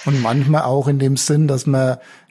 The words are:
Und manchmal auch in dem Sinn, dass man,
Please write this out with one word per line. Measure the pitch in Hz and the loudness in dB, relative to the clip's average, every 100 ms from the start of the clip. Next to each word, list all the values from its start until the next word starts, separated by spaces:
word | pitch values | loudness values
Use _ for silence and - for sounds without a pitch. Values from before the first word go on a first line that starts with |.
| 147 | -2
Und | 139 | -2
manchmal | 117 135 139 151 | 0 0 2 0
auch | 123 135 135 | 0 0 0
in | 143 | 0
dem | 135 135 | 0 0
Sinn, | - 151 151 | 0 2 2
dass | 135 147 | 0 0
man, | 135 131 127 - - _ | 0 0 -4 -10 -20 _